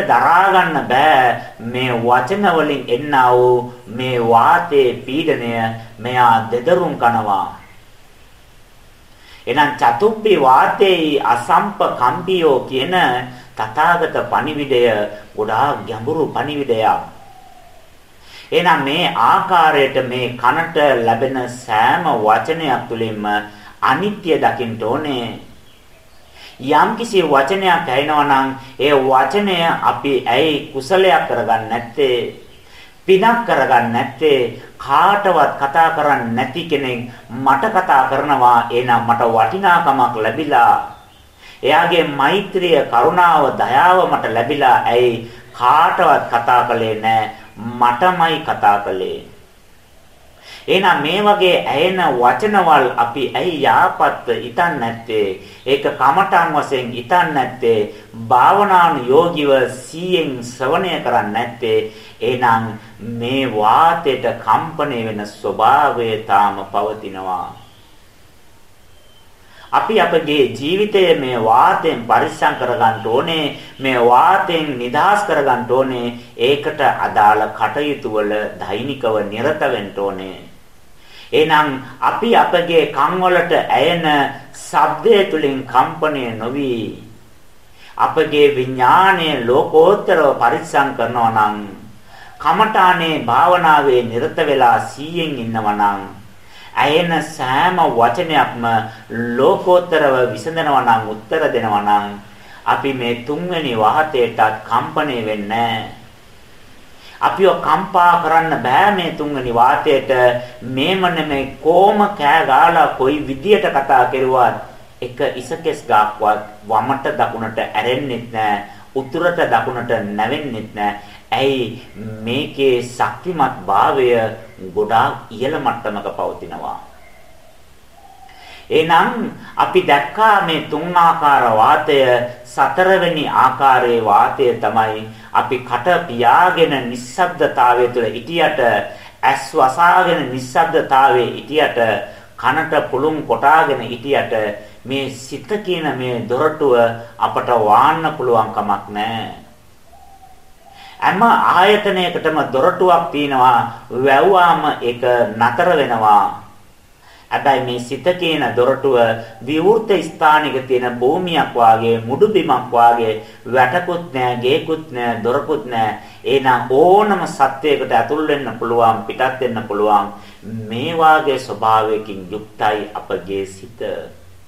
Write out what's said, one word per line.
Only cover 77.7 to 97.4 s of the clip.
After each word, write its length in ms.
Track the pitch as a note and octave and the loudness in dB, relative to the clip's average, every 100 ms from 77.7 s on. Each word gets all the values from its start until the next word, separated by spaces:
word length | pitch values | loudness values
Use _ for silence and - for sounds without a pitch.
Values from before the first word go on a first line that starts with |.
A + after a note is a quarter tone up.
| C#3+ D3 C#3 A2+ | -2 -4 -4 -4
වල 240 | G#2+ G#2 G#2+ G2+ - | -4 -2 -4 -6 -8
දෛනිකව 580 | F#2+ G#2 C#3 C3 A#2 G#2+ G2+ | -8 -6 -6 -4 -2 -2 -2
නිරත 360 | G#2+ C3+ D3+ | -4 -4 -2
වෙන්න 320 | C#3+ A#2 G2 G2+ | -2 -4 -6 -6
ඕනේ. 400 | G2 F#2+ F#2+ D#2+ F#2 - - - - - - - - | -6 -6 -10 -14 -18 -20 -20 -20 -20 -20 -20 -20 -4
එහෙනම් 520 | B2 D#3 D3+ D3+ C3+ A#2+ - | 0 2 2 0 -4 -10 -6
අපි 320 | B2 - A#3 G3+ | -4 -2 2 2
අපගේ 580 | E3+ F3 E3+ E3 C#3+ | 2 0 2 2 2
කන් 200 | C#3 D3 F#3 | 0 0 0
වලට 360 | F3+ F3 E3+ D3 - | 2 2 2 0 0
ඇයෙන 400 | A#2 D3+ E3+ D#3+ D3 C3+ - - | 0 0 0 0 0 0 -6 -18
ශබ්දය 640 | - - E3 D3+ D3+ A3+ G3+ F#3+ | -20 -6 0 0 2 2 4 2
තුලින් 320 | D#3 C#3 C3 C3+ | 0 -2 -4 -2
කම්පණය 720 | B2 E3 D#3+ D#3 C3+ B2 A2 | 0 0 0 -4 -2 -6 -6
නොවි 640 | A2+ C#3 C3+ A#2 G2 F#2 - - - - - - - - - - | -6 -4 -4 -4 -6 -10 -18 -20 -20 -20 -20 -20 -20 -20 -12 -2
අපගේ 560 | C3 D#3+ D3 D3 C#3+ B2+ | 0 0 0 4 4 4
විඥානය 720 | B2+ C3 B2+ E3 F#3+ F3+ D#3+ C#3 A#2 | -2 0 4 6 4 2 0 -2 2
ලෝකෝත්තරව 920 | C3+ D#3 D#3 E3+ G3 - E3+ C#3+ - | 2 4 4 6 4 2 2 2 2
පරිස්සම් 500 | A#2+ - - D3 C3+ B2+ | 0 0 -2 -2 0 -2
කරනවා 360 | A#2 A#2 A#2 | -4 0 0
නම්, 220 | G#2+ G#2+ G#2 G2+ G2+ - - - - - - | 2 0 -2 -10 -14 -20 -20 -20 -20 -20 -6
කමඨානේ 880 | D3+ F3+ A3 G#3 F#3 F3 E3 D3+ A#2 | -2 0 0 2 2 2 -2 -4 0
භාවනාවේ 760 | B2 F3 F3 E3 D3+ C#3 B2 | 2 4 4 4 4 4 2
නිරත 340 | A2+ A#2 D3+ - | 0 -2 -4 -2
වෙලා 420 | D3+ C3+ B2 A2 | 0 2 4 2
සීයෙන් 600 | - - D3+ E3+ D#3 C3+ | -2 -10 -10 -6 -6 -6
ඉන්නවා 340 | A2+ A2+ G#2 | -6 -4 -2
නම්, 260 | G#2 G#2 G2 F#2+ G2 - - - - - - | 0 0 -2 -8 -16 -20 -20 -20 -20 -10 -2
ඇයෙන 360 | C3+ D#3 F3 D#3+ | 0 0 0 -2
සෑම 540 | - - | -4 -6